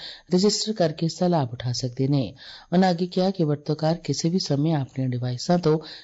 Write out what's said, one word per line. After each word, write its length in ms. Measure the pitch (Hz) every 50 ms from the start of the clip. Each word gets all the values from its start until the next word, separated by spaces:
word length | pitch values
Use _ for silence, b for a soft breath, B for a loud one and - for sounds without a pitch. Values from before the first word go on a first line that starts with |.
| B B B B B - -
ਰਜਿਸਟਰ 400 | 180 190 208 202 - - 220 214
ਕਰਕੇ 320 | - 175 156 - - 170
ਇਸ 120 | 165 - -
ਦਾ 80 | 185 180
ਲਾਭ 260 | 175 160 139 120 117
ਉਠਾ 180 | 120 117 120 123
ਸਕਦੇ 340 | - - 127 120 - 135 135
ਨੇ। 260 | 147 139 127 95 - B B B B B B B -
ਉਨ੍ਹਾਂ 180 | 180 190 185
ਅੱਗੇ 160 | 180 165 185 180
ਕਿਹਾ 220 | - 190 180 190
ਕਿ 120 | 196 - 170
ਵਰਤੋਂਕਾਰ 520 | 147 147 143 147 - 151 147 160 156 165
ਕਿਸੇ 340 | 165 - - 143 - - 170
ਵੀ 100 | 170 190
ਸਮੇਂ 340 | - - 147 139 147 160 165
ਆਪਣੀਆਂ 360 | 147 135 120 - 131 131 127
ਡਿਵਾਈਸਾਂ 480 | 123 123 123 123 123 123 - - 175 175
ਤੋਂ 200 | 175 160 156 156 156 B B B